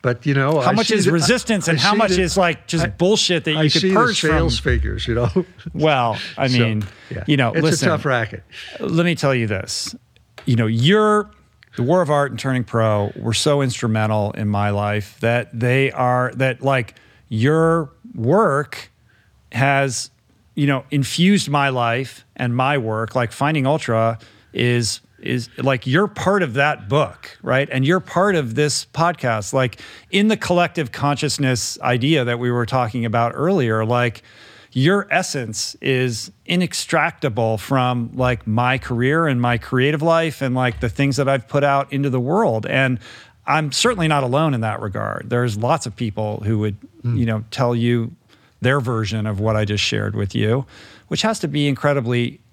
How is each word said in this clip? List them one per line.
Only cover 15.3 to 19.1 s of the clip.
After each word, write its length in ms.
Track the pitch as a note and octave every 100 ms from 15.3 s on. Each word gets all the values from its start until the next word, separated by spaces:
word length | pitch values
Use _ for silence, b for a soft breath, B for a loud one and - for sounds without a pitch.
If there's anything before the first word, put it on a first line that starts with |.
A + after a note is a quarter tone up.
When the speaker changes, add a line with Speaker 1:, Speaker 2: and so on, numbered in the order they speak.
| A#2+ - A2+
Speaker 2:
they 320 | B2 C3 C3+
are, 400 | - B2 B2 B2 B2
that, 260 | C3 B2
like, 340 | C3+ C3 A2 b b b b
your 640 | G#2+ B2+ D#3+ E3 E3 C#3+ _ A#3+ A#3
work 760 | A2+ F#3 G#3 C#3 C#3+ - - _ b